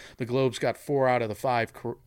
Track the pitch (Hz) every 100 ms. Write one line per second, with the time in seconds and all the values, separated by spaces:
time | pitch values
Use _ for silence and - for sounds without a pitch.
0 | - - 120 127 131 120 131 110 - 143
1 | 131 123 113 101 135 120 113 - 117 -